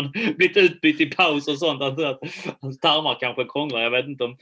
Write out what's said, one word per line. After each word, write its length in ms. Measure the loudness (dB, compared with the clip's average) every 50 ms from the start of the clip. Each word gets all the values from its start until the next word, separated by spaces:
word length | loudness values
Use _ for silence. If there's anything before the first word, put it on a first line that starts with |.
han 100 | 0 0
blivit 460 | -4 -2 -2 -2 2 2 2 4 6
utbytt 440 | 6 6 6 4 4 2 2 4 4
i 40 | 0
paus 420 | 0 2 0 2 2 2 0 -2
och 120 | -4 -4 0
sånt. 220 | 0 -2 0 0
Att, 180 | -2 -4 -2 -2
att 200 | -2 -2 -4 -6 -8 -12 -12 -10 -10 -12 -12 -10
hans 180 | -10 -10 -8 0
tarmar 380 | 2 2 2 2 0 -2 -4 -2
kanske 260 | -4 -6 -4 -4 -6
krånglar. 360 | -4 -4 -4 -4 -2 -2 -2
Jag 100 | -2 0
vet 140 | 0 0 -2
inte 180 | -4 -6 -6 -6
om 140 | -6 -6 _